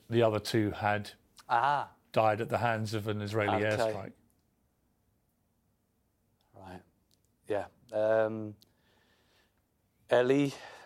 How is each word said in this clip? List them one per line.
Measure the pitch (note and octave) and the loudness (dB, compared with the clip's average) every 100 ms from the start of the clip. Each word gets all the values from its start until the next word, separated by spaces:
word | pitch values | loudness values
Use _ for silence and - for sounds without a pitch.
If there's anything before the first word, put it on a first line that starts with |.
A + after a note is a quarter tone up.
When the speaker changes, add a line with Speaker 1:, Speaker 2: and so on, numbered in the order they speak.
| - | -2
Speaker 1:
the | A#2 | 2
other | A2+ G#2+ | 4 2
two | - A#2 G#2 | 0 0 0
had | - G#2+ G#2 G#2 - _ - - | 0 -2 -2 -4 -16 _ -20 -2
Speaker 2:
Ah. | A#2+ C3 D3 A2 - _ | 0 2 0 -4 -14 _
Speaker 1:
died | - A2 G#2+ | 2 4 2
at | A#2 | -2
the | A#2+ | 0
hands | A#2 A2+ G#2+ | 0 0 -4
of | A2 G#2+ | -4 -4
an | G#2 | -6
Israeli | G#2 A2 G#2 G#2+ | -4 -2 0 2
Speaker 2:
Okay. | G#2+ G#2+ | 0 0
Speaker 1:
airstrike. | A2+ G#2 F#2+ - _ _ _ _ _ _ _ _ _ _ _ _ _ _ _ _ _ _ _ _ _ _ _ | 0 -4 -10 -18 _ _ _ _ _ _ _ _ _ _ _ _ _ _ _ _ _ _ _ _ _ _ _
Speaker 2:
Right. | G2+ F#2+ F2+ - _ _ _ _ _ - | -20 -16 -16 -18 _ _ _ _ _ -6
Yeah. | G#2 - _ - | -4 -4 _ -8
Um, | G#2+ G#2+ A2 A2 A2 G#2+ G#2 _ _ _ _ _ _ _ _ _ _ _ _ _ _ - | -2 2 2 2 -2 -8 -12 _ _ _ _ _ _ _ _ _ _ _ _ _ _ 0
Eli, | B2 B2+ C#3 C#3 - - - | 2 4 2 2 -4 -16 -20